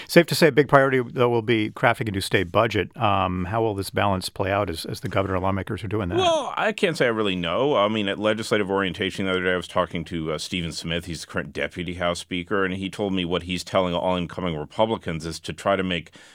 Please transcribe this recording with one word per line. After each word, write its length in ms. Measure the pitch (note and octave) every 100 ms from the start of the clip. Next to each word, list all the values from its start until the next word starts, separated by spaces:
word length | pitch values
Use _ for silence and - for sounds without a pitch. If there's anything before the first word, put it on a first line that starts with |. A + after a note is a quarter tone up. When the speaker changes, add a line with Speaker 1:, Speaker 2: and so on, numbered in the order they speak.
| -
Speaker 1:
Safe 180 | E3+ E3
to 80 | C#3+
say 100 | E3
a 60 |
big 160 | C3 C#3
priority, 340 | C#3+ C3+ C3
though, 260 | A#2+ C3+ B2
will 140 | A#2
be 280 | A2 A2+ G#2+
crafting 380 | - B2+ A#2 A2+
a 40 |
new 80 | G2
state 300 | - G#2+ F2
budget. 440 | G2+ A2+ G#2 - -
Um, 480 | A2 G2 F#2 F2+ F2+
how 140 | A2+
will 140 | A2+
this 160 | G2 F#2+
balance 380 | G#2 G2+ F#2+ -
play 240 | - F#2+
out 180 | G2 F2
as, 160 | E2 -
as 140 | -
the 80 | G2
governor 260 | G2 F#2+
and 80 | F#2
lawmakers 400 | F#2 F#2+ F#2 F#2
are 60 | G#2
doing 200 | G#2+ G#2
that? 80 | F4
Speaker 2:
Well, 380 | F4+ D#4+ A#3 -
I 160 | G3
can't 240 | G#3 G3 D3+
say 100 | B2+
I 40 |
really 260 | A2 G#2 F#2
know. 400 | E2+ F#2 C#3 B2
I 120 | G2+
mean, 200 | A2 G2
at 120 | F#2+
legislative 500 | G#2+ A2 A2 G#2+ F#2+
orientation 560 | G2 F#2+ E2+ F#2+ - F#2+
the 60 |
other 100 | F#2
day, 100 | F#2
I 40 | F2+
was 120 | E2
talking 360 | F#2+ F2 F2 D#2+
to, 260 | E2+ D#2
uh, 60 | D#2
Stephen 320 | - F2+ E2
Smith. 360 | D2 E2 E2+ F2
He's 160 | D#2+
the 40 | -
current 260 | F#2+ D2
deputy 420 | D2 C#2+ F#2 F2
House 260 | F2 F2 F2
Speaker, 440 | - F#2 E2+ G2+
and 80 | F#2+
he 140 | F#2 F#2+
told 240 | - G#2
me 120 | F#2+
what 180 | E2+ F2
he's 220 | F2 F2+
telling 300 | - F#2+ F#2
all 220 | E2+ F#2 F2+
incoming 400 | E2+ - F2+ D#2
Republicans 720 | D2+ - A2 A2 - E2 E2
is 140 | D#2
to 120 | -
try 220 | E2 G#2
to 80 | G2
make 300 | F#2 E2+ - - -